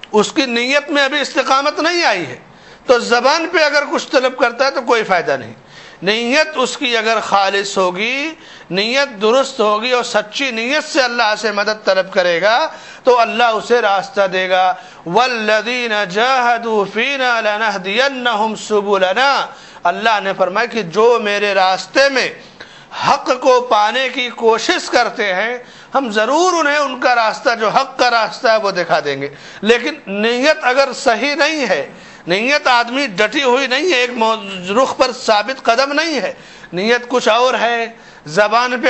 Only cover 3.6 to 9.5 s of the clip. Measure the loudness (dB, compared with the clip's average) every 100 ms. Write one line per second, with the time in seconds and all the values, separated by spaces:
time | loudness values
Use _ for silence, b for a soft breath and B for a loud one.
3.6 | 2 2 0 -2 -2 0 0 0 -2 0
4.6 | -2 0 0 0 2 0 0 -4 -6 -16
5.6 | -20 B B B -2 -2 0 0 0 -2
6.6 | -4 -2 -2 0 0 -2 0 0 2 0
7.6 | -2 -2 -2 -2 -4 -4 -6 -10 B B
8.6 | B -4 -2 0 -2 -2 2 2 2